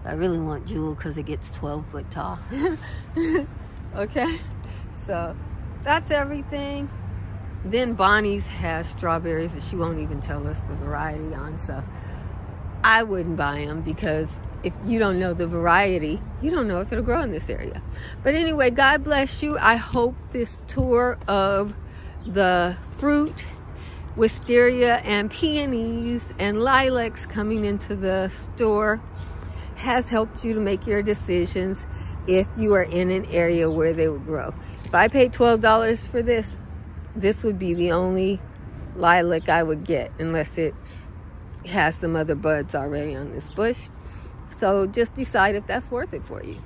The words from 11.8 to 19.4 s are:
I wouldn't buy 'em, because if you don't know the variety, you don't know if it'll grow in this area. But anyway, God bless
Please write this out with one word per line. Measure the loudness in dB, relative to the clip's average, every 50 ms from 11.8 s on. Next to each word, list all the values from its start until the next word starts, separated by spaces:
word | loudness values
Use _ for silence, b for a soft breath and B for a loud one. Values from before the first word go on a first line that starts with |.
| -8 B B B B B B B B B B B -10 -10 -10 -10 -10 -10 -4 4
I | 6 8 8 8 6
wouldn't | 4 0 0 0 0 0
buy | 0 0 0 0 -2
'em, | -4 -4 -4 -4
because | -4 -4 -4 -2 -2 0 0 0 -2 -4 -6 -10 -10 -10 -10 -6 -6
if | -6 -6 -4 -2
you | 0 2 2
don't | 4 4 4 2
know | 0 0
the | 0 0 -2
variety, | -2 0 0 4 6 6 6 6 4 2 0 0 -2 -2 -4 -6 -8 -8 -4
you | -2 0
don't | 0 0 0
know | 0 0 -2
if | -2 -2
it'll | -2 -2 0
grow | 0 0 0
in | 0 -2
this | -4 -6 -6 -6
area. | -6 -6 -6 -8 -8 -8 -10 B B B B B B B 2
But | 2 4
anyway, | 4 2 2 4 4 4 4
God | 6 6 6 6 6 4 2
bless | 2 2 2 2 0 -2 -4